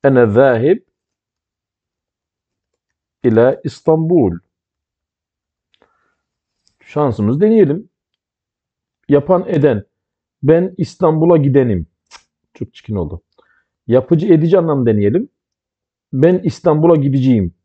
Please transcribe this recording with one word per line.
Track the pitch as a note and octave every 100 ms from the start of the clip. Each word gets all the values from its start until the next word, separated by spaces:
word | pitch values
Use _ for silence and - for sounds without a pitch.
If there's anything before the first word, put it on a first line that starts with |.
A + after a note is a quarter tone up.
Ene | C#3 C3 A#2
zahib | G#2 C3+ A2+ C3+ A3 _ _ _ _ _ _ _ _ _ _ _ _ _ _ _ _ _ _ _ _ _ _ _ _
ila | B2+ A2 B2 C#3
İstanbul. | D3+ - - D#3+ D#3+ F3 G#2 E2+ _ _ _ _ _ _ _ _ _ _ _ _ _ _ G#1+ _ _ _ _ _ _ _ _ _
Şansımız | _ D3+ D3 G#2+ G#2 C#3
deneyelim. | G#3+ A3+ D#3+ D#3+ - _ _ _ _ _ _ _ _ _ _ _ -
Yapan | C#3+ C#3 F3+ -
eden. | D#3+ C#3+ A2 - _ _ _ _ _
Ben | C3 E3 F#3 -
İstanbul'a | D#3+ - D3 D#3+ E3 E3
gidenim. | C#3 C3+ B2 F#2 D#2+ _ _ - _ _ _
Çok | _ -
çirkin | _ - G#2
oldu. | D#2 E2+ _ _ _ _ _ _ -
Yapıcı | B2 C3 E3 G3+
edici | D#3+ D#3+ F#3
anlam | E3 C#3 A#2
deneyelim. | G#2 G2+ D#3 C4+ _ _ _ _ _ _ _ _
Ben | C3 D#3+ F#3
İstanbul'a | F3 - F3 D3+ E3 D#3+
gideceğim. | C#3 C3+ C3 A#2 F2+ _